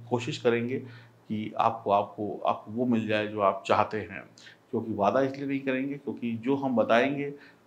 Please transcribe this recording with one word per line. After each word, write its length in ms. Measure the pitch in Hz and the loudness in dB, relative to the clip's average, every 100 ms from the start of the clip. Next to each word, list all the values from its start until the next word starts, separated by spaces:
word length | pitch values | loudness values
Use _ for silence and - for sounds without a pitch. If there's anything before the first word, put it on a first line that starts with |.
| - | -4
कोशिश 280 | 120 127 151 | -4 -2 0
करेंगे 420 | 123 117 120 131 - - - _ - | 2 2 0 -4 -8 -18 -20 _ -8
कि 260 | 107 107 - | -6 -4 2
आपको, 340 | 113 - 113 | 2 2 2
आपको, 500 | 101 104 - 104 - - | 2 2 -4 -6 -2 -2
आपको 260 | 110 - | -2 -4
वो 140 | 110 127 | -2 2
मिल 220 | 117 107 | 2 2
जाए 200 | 107 107 | 0 0
जो 140 | 107 | 2
आप 220 | 98 - - | 2 2 2
चाहते 340 | 101 - 110 | 4 2 0
हैं। 300 | 87 92 58 - - - - | -8 -12 -16 -20 -20 -20 -6
क्योंकि 220 | 117 113 | -6 -2
वादा 280 | 98 101 123 | 2 2 4
इसलिए 260 | 135 135 139 | 0 -2 -6
नहीं 120 | 139 | -4
करेंगे 360 | 135 131 139 143 | -2 -2 -4 -6
क्योंकि 380 | - 110 120 | -8 -6 -6
जो 220 | 117 113 139 | -4 -2 0
हम 200 | 135 117 | 0 2
बताएंगे, 560 | 101 113 131 143 143 143 - _ | 4 4 4 0 -6 -8 -18 _